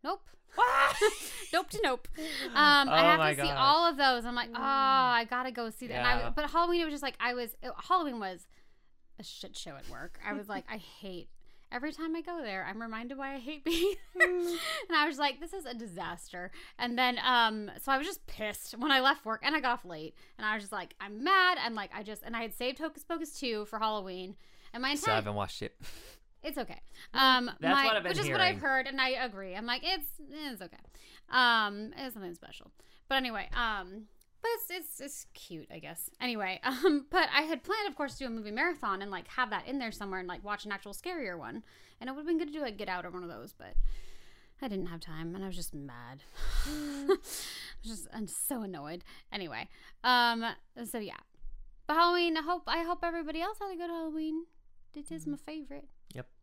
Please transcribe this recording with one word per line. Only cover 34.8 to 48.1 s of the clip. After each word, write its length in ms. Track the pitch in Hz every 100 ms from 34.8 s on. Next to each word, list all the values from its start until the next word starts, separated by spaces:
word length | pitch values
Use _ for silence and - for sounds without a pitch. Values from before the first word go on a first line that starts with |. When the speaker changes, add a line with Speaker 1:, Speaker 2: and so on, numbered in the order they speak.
| 311 -
Speaker 1:
it's 260 | 285 - -
cute, 340 | - - 165 -
I 60 | 165
guess. 320 | 151 165 - _
Anyway, 400 | 247 226 190 185
<laughs> 40 |
um, 420 | 254 254 339 294 269
but 180 | 359 320
I 80 | 277
had 200 | 311 320
planned, 260 | - 427 403
of 60 |
course, 200 | - 277
to 40 | -
do 60 | 262
a 40 |
movie 200 | 226 208
marathon 520 | 214 330 320 226 190
and, 80 | 202
like, 180 | 185 -
have 220 | - 247
that 160 | 202 -
in 100 | 277
there 140 | 233
somewhere 260 | 208 202 185
and, 100 | 180
like, 140 | 175
watch 200 | 202 202
an 80 | 214
actual 200 | 196 202
scarier 460 | 202 349 349 226 175
one. 240 | 117 151 - - - -
And 100 | 247
it 20 |
would've 140 | 269 302
been 120 | 330
good 100 | 302
to 40 |
do, 80 | 302
like, 160 | 269 208
Get 120 | 196
Out 180 | 180 175
or 40 |
one 120 | 180
of 60 | 175
those, 220 | 113 160 -
but 180 | - - - - - - - - - -
I 60 | 269
didn't 180 | 196 175
have 140 | 165
time, 340 | - 160 165 185
and 80 |
I 20 | 196
was 100 | 185
just 160 | 165
mad. 520 | 151 139 120 120 135 - -
<laughs> 220 | - - 277
I 380 | 302 294 285 285
was 380 | 381 - - - - - -
just, 240 | - 226 -